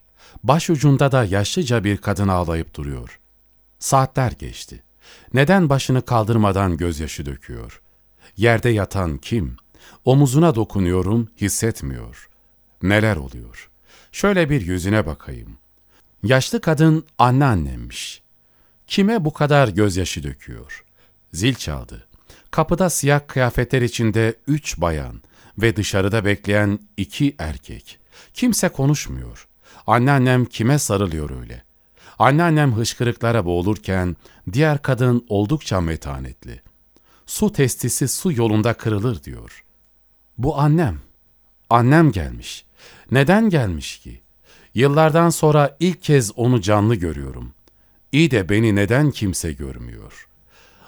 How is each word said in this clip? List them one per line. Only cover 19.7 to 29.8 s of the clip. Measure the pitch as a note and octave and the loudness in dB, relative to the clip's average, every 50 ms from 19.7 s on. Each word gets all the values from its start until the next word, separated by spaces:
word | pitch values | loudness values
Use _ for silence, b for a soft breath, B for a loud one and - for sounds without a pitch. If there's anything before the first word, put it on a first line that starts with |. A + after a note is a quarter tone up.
| F2+ F2+ G#2+ G#2 F2 F#2 F2+ - - E2 C#2+ | 2 2 2 2 2 0 -4 -4 -6 -6 -8
döküyor? | C#2+ C#2 - - - A#1+ G#1+ A1+ - - - - _ b b b b b b _ _ - | -8 -10 -12 -14 -18 -18 -18 -18 -18 -20 -20 -20 _ b b b b b b _ _ -6
Zil | D#2+ G2 C3 B2+ | -2 -2 -2 -2
çaldı. | - - - D2+ C2+ B1 - - - - _ b b b b b b b b | -2 -6 -8 -8 -8 -10 -14 -16 -20 -20 _ b b b b b b b b
Kapıda | - - D#3 - F3 E3 F#3+ F3 | -2 -2 0 0 2 2 2 0
siyah | - - - C#3 C#3+ D3 C#3+ - | 0 0 0 2 2 2 0 -2
kıyafetler | - C3+ B2+ A#2+ - - B2 - - C3+ | -2 0 0 0 0 -2 -2 0 0 0
içinde | A#2+ A#2 - - A#2 A2 G2 A2+ A2+ A2+ A#2 - _ - | 0 0 -2 -2 0 0 2 2 0 0 -2 -4 _ -4
üç | D3 D3+ - - - - | -4 -4 -4 -6 -6 -4
bayan | F2 E2+ D#2+ D2+ C2+ B1 A1+ - b b b b b b b - | -2 -2 -2 -4 -6 -8 -12 -16 b b b b b b b -2
ve | G2+ A2+ G#2 | 0 0 0
dışarıda | G#2+ G2 - - G2+ F#2+ G2+ G2 A2+ F#2+ | 0 -2 -2 0 0 0 0 0 0 0
bekleyen | G2+ G2+ - - - G#2 G#2 G#2 G2+ G2+ G#2 - _ _ - | 0 -2 -2 -2 -2 0 2 2 0 0 -2 -6 _ _ -8
iki | F#2+ - - - D3 C#3 C#3+ - | -8 -6 -4 -2 -2 -2 -2 -4
erkek. | D#2+ D#2 D2 - - - A#2+ - - - - _ B B B B B B _ | -8 -10 -10 -10 -14 -16 -16 -16 -18 -20 -20 _ B B B B B B _
Kimse | - A#3+ B3+ G#3 - - F3 | -2 0 0 0 2 0 -2
konuşmuyor. | - - C3+ C#3 D3+ - - - C2 B1+ B1+ A#1+ A1+ - - _ _ B B B B B | 0 0 0 0 0 0 -4 -8 -12 -12 -12 -14 -16 -20 -20 _ _ B B B B B